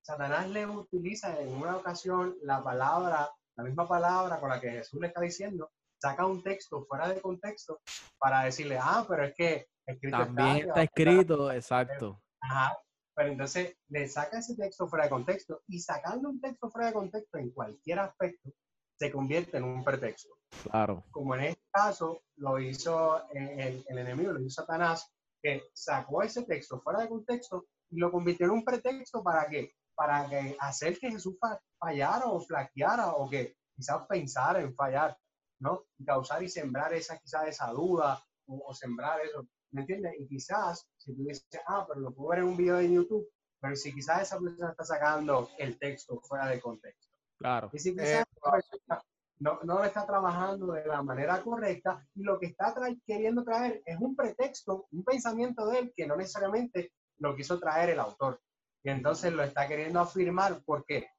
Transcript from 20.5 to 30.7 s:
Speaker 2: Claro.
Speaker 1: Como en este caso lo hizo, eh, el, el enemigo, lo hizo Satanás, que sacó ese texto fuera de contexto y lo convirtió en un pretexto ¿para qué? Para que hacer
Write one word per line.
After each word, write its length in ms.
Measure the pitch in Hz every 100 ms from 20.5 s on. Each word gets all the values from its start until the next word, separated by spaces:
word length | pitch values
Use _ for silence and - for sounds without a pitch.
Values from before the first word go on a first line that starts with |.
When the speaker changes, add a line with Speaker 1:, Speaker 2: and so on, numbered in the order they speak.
| - -
Speaker 2:
Claro. 340 | 110 104 90 -
Speaker 1:
Como 240 | 151 135
en 80 | 127
este 200 | 147 175 _
caso 520 | 196 208 196 165 170 _ -
lo 220 | 139 135
hizo, 580 | 131 131 165 165 160 160 -
eh, 240 | 143 139 139
el, 260 | 131 127 135
el 100 | 127
enemigo, 340 | 123 131 190
lo 80 | 151
hizo 220 | 131 143
Satanás, 500 | 151 165 170 165 - _ _ _
que 220 | 147 139 -
sacó 500 | - - 135 131 156
ese 220 | 220 240
texto 360 | 240 151 - 170
fuera 200 | 151 196
de 80 | 226
contexto 580 | 226 214 240 - 180 - _ _
y 80 | 170
lo 120 | 175
convirtió 360 | 175 170 175 175
en 60 |
un 120 | 226
pretexto 580 | 226 240 254 269 254 240
¿para 240 | 180 160 151
qué? 240 | 151 143 _ _ -
Para 320 | 151 143 143
que 280 | 139 135 139
hacer 360 | 139